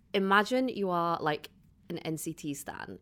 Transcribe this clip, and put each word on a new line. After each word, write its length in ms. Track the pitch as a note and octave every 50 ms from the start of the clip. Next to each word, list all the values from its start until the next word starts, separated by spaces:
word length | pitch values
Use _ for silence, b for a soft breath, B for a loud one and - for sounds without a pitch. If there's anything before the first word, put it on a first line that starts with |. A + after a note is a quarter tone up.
| _ _ -
imagine 540 | G3+ G3 G3 G3 G#3 G#3 G3+ B3+ B3+ C4 B3+
you 200 | - - G3 F#3
are, 300 | F3 E3+ E3+ E3+ E3+ -
like, 300 | - D#3 D3+ - - - - - - - - _ - -
an 80 | - -
N 180 | - E3 D#3+ D#3
C 160 | - E3 D#3+
T 220 | - - D3+ C#3+
stan. 420 | - - - - - - - - -